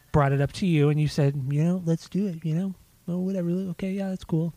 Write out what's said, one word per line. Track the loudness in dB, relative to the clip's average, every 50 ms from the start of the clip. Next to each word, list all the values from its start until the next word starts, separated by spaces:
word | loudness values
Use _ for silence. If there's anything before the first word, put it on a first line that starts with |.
| _ _
brought | 2 4 4 4
it | 4 2
up | 0 0 -2
to | -2 0 2
you, | 4 4 4 4
and | 4 2
you | 0 0
said, | 0 2 2 2 0 0 -2 -2
"You | 0 2 2
know, | 2 0 0 0
let's | 0 -2 -2 -2 -4
do | -4 -2 -2 -2
it, | -4 -4 -4
you | -2 -2
know? | -2 -2 -4 -6 -10 -14 _ _ _ _ -6
Oh, | -4 -4
whatever. | -2 -2 -2 -2 -2 -2
Okay, | -2 -2 -4 -6 -6 -6 -6 -4 -4
yeah, | -4 -4 -4
that's | -6 -6 -4
cool. | -2 -2 0 0 -2 -4